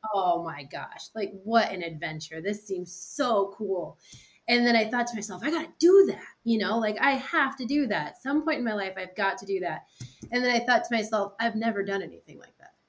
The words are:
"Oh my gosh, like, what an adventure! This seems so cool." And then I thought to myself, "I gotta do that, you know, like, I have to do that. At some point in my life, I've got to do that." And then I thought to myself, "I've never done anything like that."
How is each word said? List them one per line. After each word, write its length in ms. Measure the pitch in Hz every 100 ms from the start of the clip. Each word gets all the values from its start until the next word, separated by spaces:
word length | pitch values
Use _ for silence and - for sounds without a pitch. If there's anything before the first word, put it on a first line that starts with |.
| 160
"Oh 300 | 196 180 170
my 200 | 165 147
gosh, 440 | 135 143 - - -
like, 180 | 220 196 196
what 280 | 202 226 202
an 100 | 180
adventure! 600 | 170 156 160 156 - 160
This 240 | 185 208 -
seems 260 | 180 175
so 640 | - - - 247 208 196 -
cool." 420 | 202 180 156 - - - - _ -
And 180 | 240 240
then 80 |
I 140 | 233 220
thought 160 | 247 233
to 60 |
myself, 280 | 214 - 180
"I 60 | 254
gotta 220 | 330 339 -
do 280 | 349 392 247
that, 160 | - - -
you 140 | 233 220
know, 200 | 185 226
like, 200 | 214 214
I 120 | 277
have 440 | 262 - 330 269 262
to 60 |
do 220 | 233 294 240
that. 220 | 170 151
At 140 | -
some 200 | 262 294
point 160 | 302 240
in 60 |
my 100 | 233
life, 200 | 208 190 190
I've 180 | 180
got 240 | - 196 196
to 80 | 196
do 140 | 190
that." 260 | 170 156 - - - - -
And 120 | 247
then 60 | 247
I 140 | 233
thought 200 | 233 233
to 100 | -
myself, 400 | 233 214 214 196 -
"I've 160 | 233
never 280 | 220 226 202
done 200 | 190 196
anything 360 | 175 82 - -
like 180 | - _
that." 160 | - _